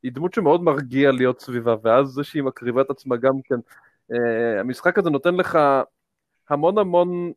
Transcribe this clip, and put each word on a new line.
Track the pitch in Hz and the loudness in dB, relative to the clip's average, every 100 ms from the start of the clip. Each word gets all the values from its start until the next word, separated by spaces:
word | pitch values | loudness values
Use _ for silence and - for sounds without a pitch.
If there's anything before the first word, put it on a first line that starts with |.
היא | 131 | -10
דמות | 123 175 | -6 -4
שמאוד | 233 160 170 | 0 2 4
מרגיע | 175 139 131 131 139 | 2 0 -2 2 2
להיות | 131 127 127 | 4 0 0
סביבה, | - 123 117 110 | -6 -4 -2 0
ואז | 113 120 139 | 2 2 2
זה | 131 | -4
שהיא | 143 156 | -8 -4
מקריבה | 135 - 120 120 | -6 -6 -4 -2
את | 135 | -2
עצמה | 135 131 123 | -4 -6 -2
גם | 127 135 | 0 -2
כן, | - 123 - - _ _ _ | -4 -6 -6 -20 _ _ _
אה, | 120 120 113 117 107 | -4 -2 0 -2 -2
המשחק | 117 127 175 180 | -4 -2 0 0
הזה | 170 | 0
נותן | 139 175 | 0 0
לך | 180 - 165 143 135 - _ _ _ _ _ _ | 0 0 2 2 2 -2 _ _ _ _ _ _
המון | 147 160 208 | -2 0 0
המון | 190 175 175 175 175 | 0 2 0 -2 -8